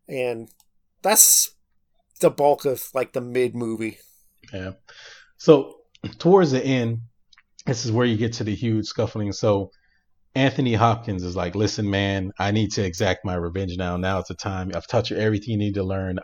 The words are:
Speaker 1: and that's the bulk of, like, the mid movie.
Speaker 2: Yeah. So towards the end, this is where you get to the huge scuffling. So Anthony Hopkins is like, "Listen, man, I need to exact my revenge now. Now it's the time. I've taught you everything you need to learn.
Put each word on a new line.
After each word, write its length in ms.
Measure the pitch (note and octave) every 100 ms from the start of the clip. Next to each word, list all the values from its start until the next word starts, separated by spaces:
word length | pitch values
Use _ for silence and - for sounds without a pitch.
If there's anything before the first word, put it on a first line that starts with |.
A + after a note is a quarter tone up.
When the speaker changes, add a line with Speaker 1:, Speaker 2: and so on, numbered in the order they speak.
| -
Speaker 1:
and 400 | C3+ B2 A2+ A2+ _ _ _ _ _
that's 520 | F#3+ G#3+ - - - _ _ _ _ _ _ -
the 100 | E3+
bulk 340 | C3 C#3+ C#3+
of, 240 | C#3+ B2 -
like, 180 | C3 B2
the 80 | C3
mid 340 | B2 B2 B2
movie. 440 | A#2+ A#2 A2 A2 - - _ _ _ -
Speaker 2:
Yeah. 200 | G2 F#2 - _ - - - _ -
So 400 | - D3 - - _ _ - -
towards 320 | E3+ G3 E3
the 120 | B2+
end, 340 | C3+ C3 A#2 A#2 A#2 _ _ _ _ _ -
this 180 | A2+
is 80 | A#2
where 140 | A2 B2
you 100 | A2
get 160 | A#2
to 100 | A#2
the 100 | G#2+
huge 320 | F#2+ A#2 A2 G#2+
scuffling. 460 | - G#2+ A2+ G#2
So 380 | F#2+ A2 G2+ F#2+ _ _ _ _ _ _
Anthony 400 | C3 C3+ C3+ B2+
Hopkins 480 | G#2+ A#2 A2+ - F#2
is 140 | F2+ F#2
like, 180 | F2+
"Listen, 340 | G2 G#2+ - G#2
man, 420 | G2 G2 G2 F#2+ -
I 120 | G2
need 200 | G#2+ G#2
to 120 | -
exact 400 | G2 F2 G#2 F2+
my 100 | G2
revenge 400 | F2+ E2+ F#2 F#2+ F2+
now. 200 | F2+ F2+
Now 220 | F#2 F#2+
it's 80 | F2+
the 60 |
time. 360 | - G#2 F#2+ F#2
I've 120 | E2+ -
taught 240 | A#2+ -
you 60 | G2+
everything 340 | A2 G#2+ A#2+
you 80 | A2
need 160 | G#2
to 80 | G2
learn. 340 | F#2+ F#2+ F#2+ F#2